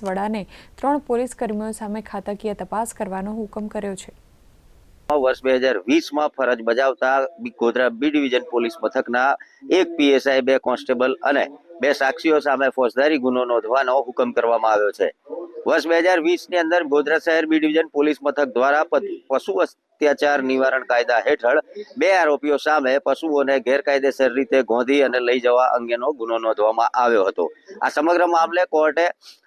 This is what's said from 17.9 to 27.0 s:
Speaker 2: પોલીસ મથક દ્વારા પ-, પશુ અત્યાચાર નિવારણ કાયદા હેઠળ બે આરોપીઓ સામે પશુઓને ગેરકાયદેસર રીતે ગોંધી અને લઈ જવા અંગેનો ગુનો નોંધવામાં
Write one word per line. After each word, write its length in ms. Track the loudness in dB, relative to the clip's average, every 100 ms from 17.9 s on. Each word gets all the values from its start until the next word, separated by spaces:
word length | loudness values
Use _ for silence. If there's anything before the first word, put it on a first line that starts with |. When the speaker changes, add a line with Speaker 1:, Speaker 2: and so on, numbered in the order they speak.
| 0
Speaker 2:
પોલીસ 200 | 0 0
મથક 320 | -2 -2 -2 0
દ્વારા 300 | 2 2 0
પ-, 260 | -2 -2 -8 -4
પશુ 240 | -4 -2 -2
અત્યાચાર 760 | -2 _ _ -2 0 2 0 0
નિવારણ 420 | 0 0 0 0 0
કાયદા 320 | 0 2 0 2
હેઠળ 320 | 0 2 0 -2 -8 -12 -2
બે 100 | 2
આરોપીઓ 440 | 2 2 0 0 -2
સામે 340 | 0 0 2 0 0
પશુઓને 500 | -2 -2 0 2 0 0
ગેરકાયદેસર 680 | 0 0 0 0 0 0 0
રીતે 220 | 0 2 2
ગોંધી 320 | 0 2 2
અને 160 | 2 2
લઈ 240 | 0 2 2
જવા 240 | 4 2 0
અંગેનો 320 | -2 -4 -2
ગુનો 260 | -4 -4 -2
નોંધવામાં 520 | 0 2 2 2 0 2